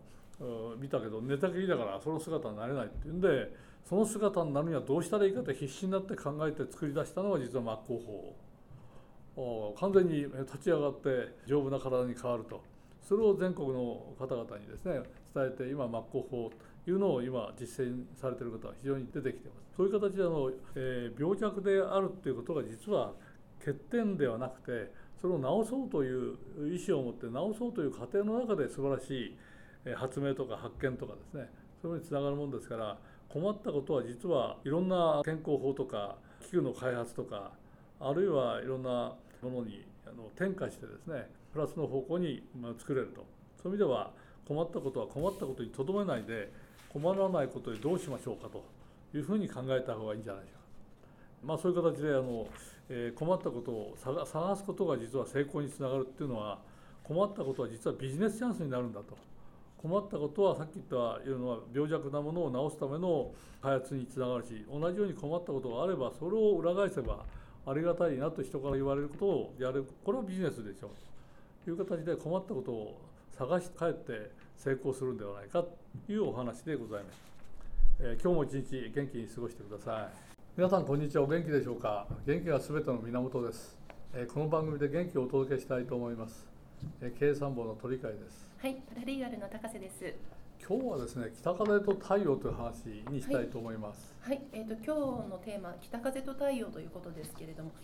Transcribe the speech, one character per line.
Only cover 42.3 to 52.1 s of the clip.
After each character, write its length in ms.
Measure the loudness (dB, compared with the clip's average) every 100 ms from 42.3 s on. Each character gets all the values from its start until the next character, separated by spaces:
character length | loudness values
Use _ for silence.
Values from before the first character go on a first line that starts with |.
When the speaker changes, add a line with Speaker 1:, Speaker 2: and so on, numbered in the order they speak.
| -2 -8 -10
Speaker 1:
ま 100 | -8
あ、 40 | -8
作 160 | -2
れ 80 | 0
る 60 | -2
と。 180 | -6 -16 -18 -20 -10
そ 60 | -2
う 40 |
い 20 | 2
う 40 |
意 20 |
味 40 | 4
で 60 |
は、 180 | 4 0 -8 -20 -14 -4
困 160 | -2
っ 80 | 0
た 120 | -2
こ 100 | -2
と 80 | -2
は 80 | -4
困 180 | 0 0
っ 80 | 0
た 80 | -4
こ 80 |
と 100 | -4
に 60 | -6
と 160 | -2 2
ど 80 |
め 100 | 2
な 140 | 2 0
い 60 |
で、 280 | -2 -4 -6 -10 -18 -20 -10
困 240 | 0 2 4
ら 140 | 4
な 140 | 4
い 40 | 2
こ 140 | -2
と 100 | -6
に 80 | -2
ど 140 | 0
う 60 | 0
し 100 | 0
ま 100 | -6
し 80 | -4
ょ 60 |
う 20 | -6
か 140 | -8
と 160 | -10 -12 -20 -20 -20 -8 -4
い 40 |
う 20 |
ふ 100 | 0
う 40 | 2
に 100 | 0
考 140 | -2 2
え 100 | 2
た 160 | 2 -2
方 100 | -2
が 80 |
い 40 | -4
い 20 |
ん 40 |
じ 60 | -6
ゃ 40 |
な 80 | -8
い 20 |
で 60 | -12
し 20 |
ょ 40 | -18
う 20 |
か。 880 | -18 -18 -18 -20 -20 -20 -20 -12 -4
ま 60 |
あ、 40 | 0
そ 120 | 2
う 20 |
い 40 | 4
う 60 |
形 200 | 4 4
で、 80 |
あ 40 | 4